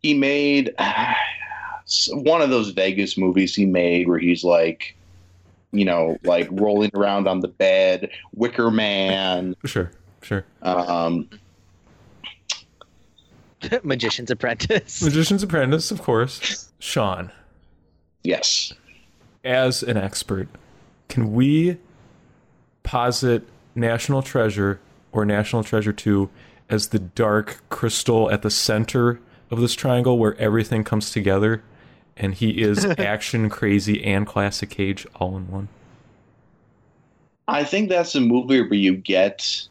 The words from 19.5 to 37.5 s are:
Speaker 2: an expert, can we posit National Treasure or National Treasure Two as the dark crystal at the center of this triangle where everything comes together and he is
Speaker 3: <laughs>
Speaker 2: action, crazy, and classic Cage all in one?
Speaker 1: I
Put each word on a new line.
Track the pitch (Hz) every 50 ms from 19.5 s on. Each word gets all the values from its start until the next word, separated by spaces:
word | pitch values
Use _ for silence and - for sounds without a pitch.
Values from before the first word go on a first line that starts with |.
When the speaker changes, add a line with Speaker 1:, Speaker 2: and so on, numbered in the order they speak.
| 127 131 131 127 123 - -
Speaker 2:
an | 120 117
expert, | 104 95 98 - - - - 101 95 95 - - - - _ - - - _ _ _ _
can | - - 127 117 110 107
we | 117 131 139 147 160 165 175 175 175 - - - _ - - - _ _ _ _ _ _ _ _ _ _ _ _ _ _
posit | - - 123 120 123 120 - 131 123 117 110 - - - _ _ _ _
National | 117 117 117 117 117 - - 139 135
Treasure | 131 - - 131 113 107 95 104 98 98 98 - _ _ _ _ _ _
or | - 110 107
National | 104 104 104 104 - - 117 107
Treasure | - - 110 104 107 101
Two | - - 107 101 98 98 92 - - - - - - _ _
as | 117 107 - -
the | - 107
dark | 95 90 _ - 117 107 104 107 107 - - - _ _
crystal | - - - 113 - - - - 117 113 110 -
at | 104 101
the | - 107
center | - - - - 110 107 113 - - 127 120 120 120 120 - - - - - _
of | 117 117
this | 120 117 -
triangle | - - 135 123 123 120 127 123
where | 120 113 107 -
everything | - 110 107 104 113 107 - 120 110 107
comes | - 117 107 104 -
together | - 107 98 98 95 98 104 110 113 110 - - - - - - - _ _ _ _
and | - 113 98 95
he | - 113 110 95 92
is | 113 104 104 101 196
Speaker 3:
<laughs> | 202 165 -
Speaker 2:
action, | - 101 107 104 - - - 113 110 107
crazy, | - - - 104 101 104 98 104 104 - -
and | 101 98 98 104
classic | 104 - 104 101 101 - - 104 104
Cage | - - 98 95 98 - - - _
all | - 92 92 95
in | 95 92 92
one? | 95 98 101 101 - - - - - _ _ _ _ _ _ _ _ _ _ _ _ _ _ _ _ _ _ _ _ _ _ _ _ _ _ _ _ _ _
Speaker 1:
I | -